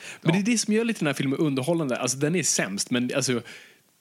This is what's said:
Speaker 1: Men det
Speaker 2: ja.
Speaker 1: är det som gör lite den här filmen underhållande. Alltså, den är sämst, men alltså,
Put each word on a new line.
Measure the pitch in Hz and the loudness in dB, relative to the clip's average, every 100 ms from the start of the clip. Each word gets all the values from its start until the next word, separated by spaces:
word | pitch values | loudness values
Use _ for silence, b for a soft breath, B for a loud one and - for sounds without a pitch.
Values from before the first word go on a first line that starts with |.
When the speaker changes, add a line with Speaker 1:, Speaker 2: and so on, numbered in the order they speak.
| B B | B B
Speaker 1:
Men | 160 | 2
det | 185 | 2
Speaker 2:
ja. | |
Speaker 1:
är | 202 | 2
det | 226 | 0
som | - | 2
gör | 214 | 2
lite | 233 214 | 0 0
den | 151 | 0
här | |
filmen | 135 139 135 | 0 0 0
underhållande. | 156 131 135 170 143 117 | 0 0 0 0 0 0
Alltså, | 123 131 | -2 0
den | 147 | 0
är | 180 | 2
sämst, | 135 - 120 101 - | 0 0 -2 -4 -2
men | 123 123 139 | 0 0 0
alltså, | 131 120 B B B B _ _ | 0 0 B B B B _ _